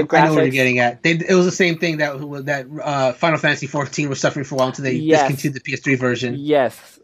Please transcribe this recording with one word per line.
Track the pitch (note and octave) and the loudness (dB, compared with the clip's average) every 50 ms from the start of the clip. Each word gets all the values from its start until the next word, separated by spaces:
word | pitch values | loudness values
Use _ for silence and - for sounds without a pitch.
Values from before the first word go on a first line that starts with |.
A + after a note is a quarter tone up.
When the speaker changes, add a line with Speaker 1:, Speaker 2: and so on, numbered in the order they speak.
Speaker 1:
the | D3+ D3+ - | 2 4 4
Speaker 2:
I, | D#3 | 4
I | D3+ | 4
know | D#3+ D#3 | 4 4
what | D#3 | 2
you're | C3 | 2
Speaker 1:
graphics. | C3+ | 2
Speaker 2:
getting | C3 C3+ B2+ B2+ B2 B2 | 2 2 2 2 4 2
at. | A#2+ A#2+ B2 - | 2 0 0 0
They, | - E3 | 0 0
it | E3+ E3 - - F#3+ | 0 0 2 2 4
was | F3+ F3+ | 4 4
the | F#3 | 2
same | E3+ - F#3 F3 E3 E3 | 2 0 0 0 0 0
thing | F3+ E3+ D#3 | -2 -2 -2
that, | D3+ D3+ D3 C#3 C3+ D3 C#3+ C#3+ C#3 C3+ | -2 -2 -4 -4 -6 -10 -10 -10 -8 -6
that, | C#3+ C#3+ C#3 B2+ C3 D3+ D3+ B2+ | -4 -4 -4 -6 -10 -12 -8 -6
uh, | D3+ C#3+ C#3 C3+ C3 | -4 -2 0 0 0
Final | A#2+ - - E3+ D#3 C#3+ | 0 2 0 0 2 2
Fantasy | D3 D3+ D3 C#3 D3 | 2 0 0 0 -4
fourteen | C3+ - D3 C#3 - - - D3+ C#3+ | -6 -4 -4 -4 -4 -4 -4 -4 -4
was | C3+ - | -2 -2
suffering | - C#3+ - D3 C3+ | -2 -2 -2 -4 -6
for | - D3 | -4 -2
a | C3 | 0
while | B2+ C3 | 0 0
until | B2+ - C#3 | -2 -4 -4
they | C3 | -4
Speaker 1:
Yes. | C3 D#3 D#3 D#3 D#3 D3+ | -4 -2 2 2 4 4
Speaker 2:
discontinued | C#3+ C3+ C#3+ C3+ - D3 C3+ | 4 2 0 -2 -4 -6 -6
the | C3 | -8
P | - - | -8 -8
S | C3 - | -8 -4
three | - C#3+ C3+ | 0 0 0
version. | B2 B2+ B2 A#2+ A2+ B2 A#2+ A#2+ C#3+ | 2 2 0 0 0 -2 -4 -6 -4
Speaker 1:
Yes, | C#3+ D3 D3+ C#3+ B2+ A2 - - - - - _ | -2 2 2 2 2 0 -2 -8 -20 -20 -20 _